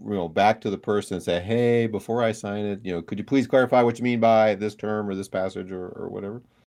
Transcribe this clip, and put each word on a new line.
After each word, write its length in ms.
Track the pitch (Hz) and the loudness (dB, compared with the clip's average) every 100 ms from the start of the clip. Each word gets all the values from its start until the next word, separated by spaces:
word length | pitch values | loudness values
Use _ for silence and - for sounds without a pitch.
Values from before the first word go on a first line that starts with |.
you 80 | - | -6
know, 140 | 101 85 | -4 -2
back 340 | 87 101 113 | 4 4 4
to 80 | 110 | -2
the 80 | 98 | -4
person 380 | - 104 - | -2 -2 -2
and 80 | 90 | -4
say, 160 | 87 87 | -2 -2
"Hey, 480 | 92 117 120 120 113 | 0 0 2 2 0
before 340 | 104 - 117 | -4 -4 0
I 100 | 113 | 0
sign 340 | 110 101 104 | -2 -6 -6
it, 140 | 104 101 | -4 -6
you 100 | 95 | -6
know, 80 | 85 | -6
could 160 | - 104 | -6 -8
you 60 | |
please 240 | 110 139 127 | 0 0 4
clarify 340 | 131 123 127 | 4 4 4
what 160 | 120 117 | 4 2
you 60 | |
mean 160 | 123 120 | -2 2
by 360 | 113 110 110 | 4 6 4
this 200 | 98 104 | 2 -4
term 340 | 104 107 107 101 | -6 -4 -4 -4
or 60 | |
this 120 | 95 98 | -6 -6
passage 440 | 95 92 95 92 | -4 -4 -6 -10
or, 160 | 92 90 | -10 -10
or 200 | - 92 | -10 -10
whatever?" 340 | 101 98 120 - _ _ | -10 -10 -12 -18 _ _